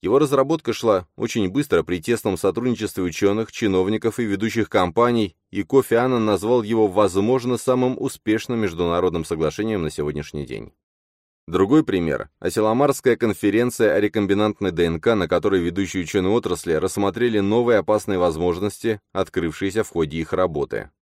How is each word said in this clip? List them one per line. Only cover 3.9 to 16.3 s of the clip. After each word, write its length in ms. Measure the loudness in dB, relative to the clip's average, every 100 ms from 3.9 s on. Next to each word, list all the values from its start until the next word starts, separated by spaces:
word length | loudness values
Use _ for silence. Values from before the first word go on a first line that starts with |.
| 0 -2 -4
и 40 |
ведущих 440 | -4 -2 -2 -2 0
компаний, 680 | 0 0 2 2 2 -2 _ _
и 100 | -8
Кофи 320 | 2 2 4
Аннан 320 | 2 2 2 2
назвал 380 | 0 2 0
его, 240 | 2 2 2
возможно, 720 | 4 2 2 0 0 0 -4
самым 400 | 0 2 0 -2
успешным 640 | -6 -6 -2 -2 -2 -2
международным 600 | -2 -2 -2 2 0 0 -4
соглашением 580 | -2 -2 -2 -4 -2
на 80 | -4
сегодняшний 560 | -4 -4 -4 -8 -10 -10
день. 240 | -12 -14 _ _ _ _ _ _ _ -4
Другой 360 | 0 4 4
пример — 460 | 4 0 0 -2 -6 _
Асиламарская 760 | -4 0 0 2 2 2 0 2
конференция 760 | 0 0 2 2 0 2 2
о 60 | 4
рекомбинантной 720 | 2 0 0 2 0 0 -4
Д 140 | 0 0
Н 140 | 0
К, 140 | 0
на 140 | 0 0
которой 340 | 0 2 0
ведущие 400 | 0 -2 -4 -4
учёные 300 | -2 0 2